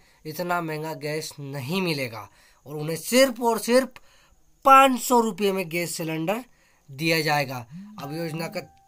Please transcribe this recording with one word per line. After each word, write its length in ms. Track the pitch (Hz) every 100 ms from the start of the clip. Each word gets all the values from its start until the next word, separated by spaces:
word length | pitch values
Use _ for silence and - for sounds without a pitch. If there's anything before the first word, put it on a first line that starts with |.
| _ _ 156
इतना 360 | 151 175 175
महंगा 320 | 165 156 156
गैस 400 | 151 147 156 156 -
नहीं 420 | 139 143 123 190
मिलेगा, 480 | 180 147 127 110 101 _ _ _ -
और 100 | 151
उन्हें 220 | 151 160
सिर्फ 440 | - 240 269 233
और 180 | 240 226
सिर्फ 320 | - 240 262 - - _ _ _ _ _ 277
पाँच 360 | 269 269 247
सौ 180 | - 247
रुपये 320 | 226 180 202
में 180 | 190 170
गैस 260 | 170 170 -
सिलेंडर 500 | 160 160 165 220 254 _ _ _ -
दिया 300 | 135 165 165
जाएगा। 460 | 156 147 139 127 113 165 202 -
अब 120 | 143 156
योजना 320 | 170 156 165
का 120 | 175 170 _